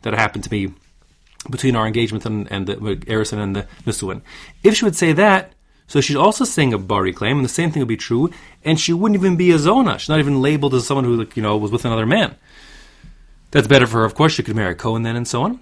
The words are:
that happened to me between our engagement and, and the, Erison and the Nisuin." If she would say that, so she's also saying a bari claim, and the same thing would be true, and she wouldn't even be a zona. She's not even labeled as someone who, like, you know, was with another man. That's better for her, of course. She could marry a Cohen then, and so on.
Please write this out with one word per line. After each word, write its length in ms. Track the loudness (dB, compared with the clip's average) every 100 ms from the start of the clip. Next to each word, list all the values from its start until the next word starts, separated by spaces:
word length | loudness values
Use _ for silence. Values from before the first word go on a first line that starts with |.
that 120 | -4
happened 300 | -2 -2 -2
to 60 | -4
me 220 | -4 -4 -8 _ _ _ _ _ -18 -12
between 280 | -4 0 2
our 100 | 0
engagement 400 | 0 -2 -2 -4
and, 240 | -6 -4
and 160 | -6 -4
the, 80 |
Erison 640 | -6 -6 -6 -4 -2 -2 -4
and 180 | -4 -4
the 100 | -8 -8 -8
Nisuin." 340 | -6 -6 -8 -14 -20 -20 0
If 140 | 2 4
she 80 |
would 120 | 0 2
say 160 | 2
that, 400 | 4 4 4 0 _ _ _ -4
so 140 | -2
she's 140 | 0 2
also 280 | 2 2
saying 300 | -2 0 0
a 40 | 0
bari 340 | -2 -2 -2
claim, 220 | -2 -2 -2
and 80 |
the 40 | -2
same 220 | -2 -2
thing 100 | -2
would 80 | -4
be 80 | -4
true, 340 | -2 -2 -2 -4 -20 -8
and 140 | -2 0
she 140 | 0
wouldn't 260 | 0 2 2
even 180 | 2 4
be 160 | 4
a 60 | 4
zona. 400 | 4 4 2 -2
She's 120 | 0
not 80 | 0
even 240 | 2 2
labeled 320 | 2 0 0
as 120 | 0 0
someone 180 | 0
who, 120 | 0 0
like, 200 | -2 -4
you 60 |
know, 140 | -2 0
was 140 | -2
with 160 | -2 -2
another 180 | -2
man. 300 | 0 0 0 -6 _ -20 -20 -20 -20 _ -20 -20 -20 -20 _
That's 160 | 0 4
better 180 | 4 4
for 120 | 2
her, 40 |
of 100 | 0
course. 180 | 2 2
She 100 | 2
could 140 | -2 -2
marry 160 | -2
a 20 |
Cohen 300 | -2 -4 -2
then, 120 | -2 -4
and 100 | -4
so 160 | -2
on. 180 | -2 -4